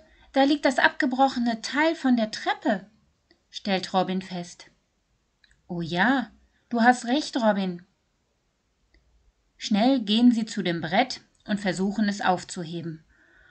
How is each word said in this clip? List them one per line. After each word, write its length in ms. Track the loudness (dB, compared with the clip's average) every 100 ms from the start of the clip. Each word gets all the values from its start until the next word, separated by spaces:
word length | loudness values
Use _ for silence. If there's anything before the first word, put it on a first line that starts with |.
| -4 _ _
da 120 | 2
liegt 200 | 2 4
das 140 | 2 2
abgebrochene 800 | 0 2 -2 2 2 2 -2 -4
Teil 360 | -4 0 0 0
von 200 | 0 2
der 140 | 0
Treppe“, 580 | -4 -6 -2 -2 -2 -4 _ _ _ _ _ _
stellt 420 | -10 -4 -4 0
Robin 300 | 0 0 -2
fest. 480 | -6 -10 -10 -16 -20 _ _ _ _ _ _ _ _ _ -12
„Oh 140 | -10
ja, 500 | -4 0 2 2 -2 -12 _ _ -4
du 140 | 2
hast 240 | 4 4 2
recht, 300 | -2 -2 0
Robin.“ 480 | 2 2 -2 -6 -14 _ _ _ _ _ _ _ _ _ _ _ _ _ _ _ _ -12
Schnell 440 | -2 2 4 2
gehen 300 | 2 4 6
sie 160 | 4 0
zu 160 | -4
dem 180 | -4 -4
Brett 400 | -2 0 0 -4 _ _ -6
und 140 | -4
versuchen, 480 | -2 -2 -2 0 -2
es 120 | -2
aufzuheben. 840 | -2 -2 -4 -10 -10 -8 -10 -12 _ _ _ _ _